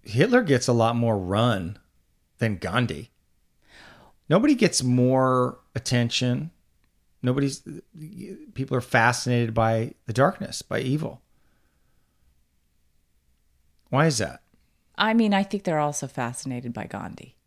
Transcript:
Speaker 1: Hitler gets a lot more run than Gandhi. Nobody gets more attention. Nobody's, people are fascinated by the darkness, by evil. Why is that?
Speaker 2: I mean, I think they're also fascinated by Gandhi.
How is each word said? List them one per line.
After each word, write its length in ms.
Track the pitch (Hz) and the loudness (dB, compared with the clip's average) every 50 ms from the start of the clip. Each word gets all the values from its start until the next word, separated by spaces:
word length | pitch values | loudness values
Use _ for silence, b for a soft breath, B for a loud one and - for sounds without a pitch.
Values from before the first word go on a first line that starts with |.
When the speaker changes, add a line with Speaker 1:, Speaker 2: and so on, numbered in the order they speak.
Speaker 1:
Hitler 400 | _ - 101 120 170 247 240 247 | _ -4 2 2 4 6 6 4
gets 260 | 233 160 135 120 - - | 4 4 2 2 4 2
a 40 | |
lot 220 | 123 117 113 113 120 | 2 4 4 2 2
more 240 | 117 120 117 110 101 | 0 0 0 0 0
run 600 | 92 87 98 107 117 123 110 95 85 90 104 - _ _ _ _ _ _ _ _ _ _ _ _ | -2 0 0 2 2 2 0 -2 -4 -8 -10 -12 _ _ _ _ _ _ _ _ _ _ _ _
than 180 | 120 110 101 87 | -4 -4 -4 -4
Gandhi. 520 | - 90 92 123 123 101 76 71 110 _ _ _ _ _ _ _ _ _ _ _ B B B B B B B B B B B _ _ - | -6 -4 -2 -2 -2 -2 -4 -8 -10 _ _ _ _ _ _ _ _ _ _ _ B B B B B B B B B B B _ _ 2
Nobody 260 | 151 196 247 302 285 | 2 4 4 4 4
gets 280 | 240 220 165 - - | 4 2 2 2 0
more 760 | 127 127 123 123 123 127 131 131 131 127 127 127 123 123 - - _ _ _ | 0 2 2 4 4 4 4 4 4 4 4 2 2 0 -2 -10 _ _ _
attention. 760 | 117 - - 127 120 120 117 - - 127 123 123 139 151 170 _ _ _ _ _ _ _ _ _ _ _ _ _ _ | -8 -4 -2 0 0 0 0 0 -2 0 0 0 -2 -4 -10 _ _ _ _ _ _ _ _ _ _ _ _ _ _
Nobody's, 400 | - 123 127 139 139 139 135 - _ - 143 - _ _ _ 160 156 160 214 180 196 208 196 320 311 254 - | -2 -2 0 0 0 -2 -4 -8 _ -16 -16 -16 _ _ _ -20 -18 -18 -16 -16 -14 -14 -16 -18 -18 -14 -8
people 220 | - 135 - 131 | -8 -6 -2 -4
are 40 | 123 | -4
fascinated 720 | 117 - - 123 113 123 123 - - 127 123 120 120 113 110 | -4 2 2 4 4 4 2 0 -2 0 0 0 0 0 0
by 400 | 117 113 113 113 113 113 - - _ _ | 0 2 2 2 0 -2 -6 -10 _ _
the 60 | - | -4
darkness, 480 | 110 127 135 170 190 - - - - - | 2 2 2 2 2 -4 -12 -10 -10 -14
by 180 | - _ - - | -10 _ -6 -4
evil. 420 | - 131 135 151 160 - - - _ _ _ _ _ _ _ _ _ _ _ _ _ _ _ _ _ _ _ _ _ _ _ _ _ _ _ _ _ _ _ _ _ _ _ _ _ _ _ _ _ _ _ _ _ _ _ _ _ _ _ _ _ _ | -2 -2 -4 -4 -4 -8 -10 -14 _ _ _ _ _ _ _ _ _ _ _ _ _ _ _ _ _ _ _ _ _ _ _ _ _ _ _ _ _ _ _ _ _ _ _ _ _ _ _ _ _ _ _ _ _ _ _ _ _ _ _ _ _ _
Why 160 | - 131 156 | 0 2 2
is 120 | 165 135 113 | 2 2 0
that? 240 | 101 69 64 - _ _ _ _ _ _ _ _ _ _ _ | -4 -6 -8 -16 _ _ _ _ _ _ _ _ _ _ _
Speaker 2:
I 180 | - 202 220 220 | -2 -2 2 2
mean, 200 | 233 226 208 202 | 2 2 4 2
I 80 | 196 | 0
think 220 | 196 196 - 202 - | 0 -2 -6 -6 -4
they're 160 | 180 160 151 | -2 0 0
also 260 | 147 147 143 - - | 0 -2 -4 -6 -10
fascinated 680 | 127 - - 123 117 123 - - 135 127 123 131 123 | -10 -8 -8 -8 -8 -8 -10 -10 -10 -10 -8 -8 -10
by 120 | 117 107 110 | -10 -10 -10
Gandhi. 500 | - - 101 - - - - - - _ _ _ | -10 -10 -12 -12 -12 -14 -16 -20 -20 _ _ _